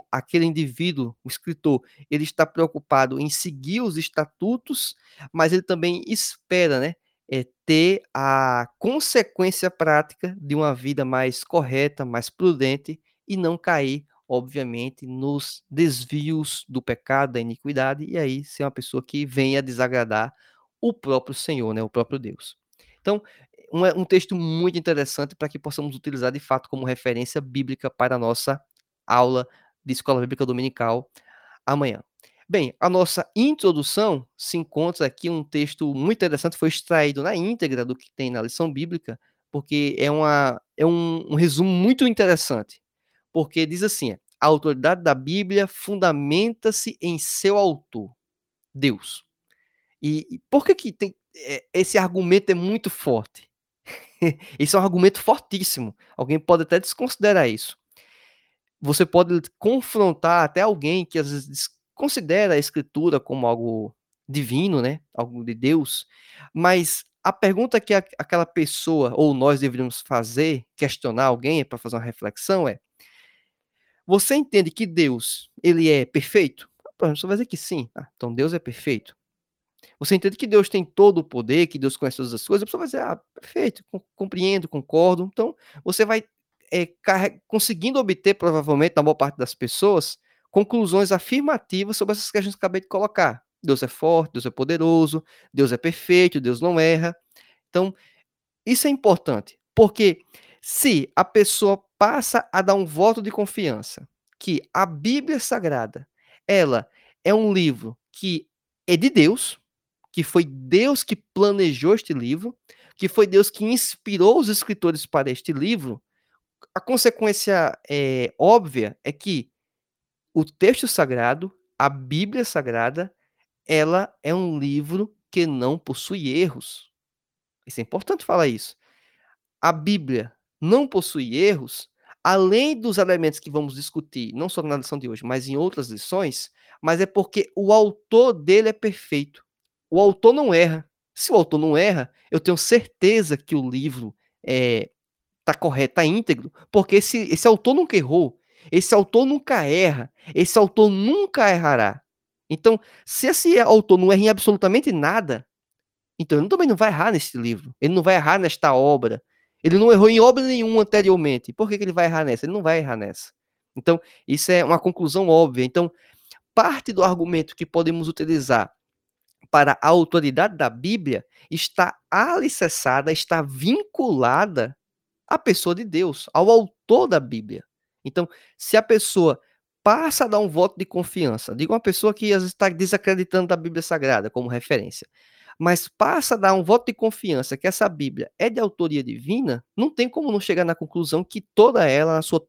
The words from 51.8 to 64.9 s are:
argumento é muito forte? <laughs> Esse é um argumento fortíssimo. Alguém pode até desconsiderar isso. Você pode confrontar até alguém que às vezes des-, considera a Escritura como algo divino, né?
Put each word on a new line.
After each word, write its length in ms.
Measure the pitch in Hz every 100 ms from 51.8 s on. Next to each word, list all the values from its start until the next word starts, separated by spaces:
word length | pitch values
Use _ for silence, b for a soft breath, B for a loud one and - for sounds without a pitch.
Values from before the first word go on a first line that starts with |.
| 185 202
argumento 520 | 185 185 175 196 196
é 40 | 175
muito 340 | 185 226 180
forte? 600 | - 147 117 110 - _ _ _ _ - B B B
<laughs> 380 | 170 147 - -
Esse 160 | 147 196
é 40 |
um 40 |
argumento 360 | 190 180 196 -
fortíssimo. 720 | - 277 - 196 185 - 113 - b b
Alguém 220 | 127 156
pode 240 | 151 170
até 160 | 160 175
desconsiderar 720 | - - 254 - 208 190 127
isso. 280 | 107 - - _ _ b b b b b b _ -
Você 240 | 143 151 175
pode 360 | 175 175 170 - -
confrontar 840 | 214 262 - 220 196 151 170 175 151
até 160 | 180
alguém 440 | 220 180 147 185 170
que 140 | 160
às 100 | 143
vezes 160 | 143 135
des-, 220 | 139 - _ _ -
considera 600 | 285 262 151 185 202 147
a 20 |
Escritura 640 | 143 151 - 151 170 143
como 280 | - 135 120
algo 480 | 117 117 110 107 _ _ _ -
divino, 540 | 143 120 131 196 147
né? 200 | 120